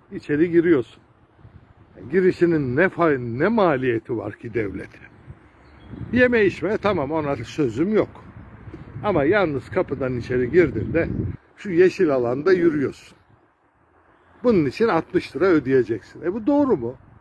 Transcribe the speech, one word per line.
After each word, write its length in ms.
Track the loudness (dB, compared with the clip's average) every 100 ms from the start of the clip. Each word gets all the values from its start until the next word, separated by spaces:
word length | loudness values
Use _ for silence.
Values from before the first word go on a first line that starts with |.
| -18
İçeri 380 | -14 -4 0 2
giriyorsun. 520 | 2 4 2 0 -12 _ _ _ _ -20 -20 _ _ _ -20 -4
Girişinin 680 | 2 2 4 2 2 0 0
ne 120 | 0
fay-, 500 | 2 0 0 -4 -2
ne 100 | 0
maliyeti 680 | 2 2 2 0 -2 -4 -8
var 160 | -8
ki 220 | -10 -8
devlete? 440 | -6 -4 -8 -14 -20 -20 -20 -20 -20 -20 _ -20 -20 -18 -14 -2
Yeme 320 | 2 4 4
içme, 340 | 2 0 -4 -2
tamam, 320 | 0 -2 -2
ona 260 | -4 -4 -4
sözüm 580 | -6 -4 -2 -2 0
yok. 140 | 0 0 -4 -20 -20 -20 -20 -20 -18 -16 -6
Ama 200 | -2 0
yalnız 460 | 2 2 0 -4 -4
kapıdan 460 | -4 -4 -4 -4 -6
içeri 340 | -4 -2 2
girdiğinde 580 | 4 2 0 -4 -2 -2 -4 -6 -8 _ -14
şu 140 | -2
yeşil 400 | 4 4 4 0
alanda 420 | 2 0 -2 0
yürüyorsun. 680 | 2 2 2 -4 -6 -20 -20 _ _ _ _ _ _ _ _ _ _ _ _
Bunun 220 | 2 2 2
için 220 | 0 0
altmış 480 | 0 0 -4 -4 0
lira 80 |
ödeyeceksin. 800 | 2 2 4 2 2 -4 -8 -10
E, 100 | -6
bu 140 | -4 0
doğru 300 | 2 2 0
mu? 200 | -4 -10 -20 -18